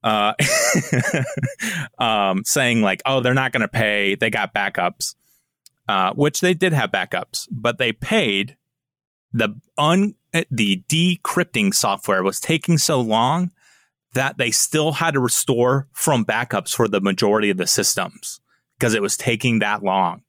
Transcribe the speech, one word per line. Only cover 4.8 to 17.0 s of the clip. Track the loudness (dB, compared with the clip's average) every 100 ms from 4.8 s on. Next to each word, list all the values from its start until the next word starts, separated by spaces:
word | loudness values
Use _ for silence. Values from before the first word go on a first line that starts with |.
| -4 -4 -10 -10 _ _ _ _ -20 _ -2
uh, | 0 0
which | 2 0 2
they | 0
did | 2 2
have | 2 0
backups, | -2 -2 -4 -6 -12 -10
but | -2 -2 0
they | -2
paid | -2 -2 0 2 0 -2 -8 _ _ _ _ _ _ _
the | -2 -2 -2 _ -2
un-, | 2 2 0 -4 _ -4 -2
the | -2 0 -2 -2
decrypting | 0 2 0 -2 -2 -2 0 0
software | 0 -2 -2 -2 0
was | 0 -2
taking | -2 -2 2 0
so | 2 0
long | 2 2 2 0 -2 _ _ _ _ _ _
that | -4 -4 -2
they | -2
still | 0 0 0 0
had | 0 0
to | 2
restore | 0 0 0 2 4 2 -2
from | -4 0 2
backups | 2 -2 0 -4 -4
for | 0 2
the | 2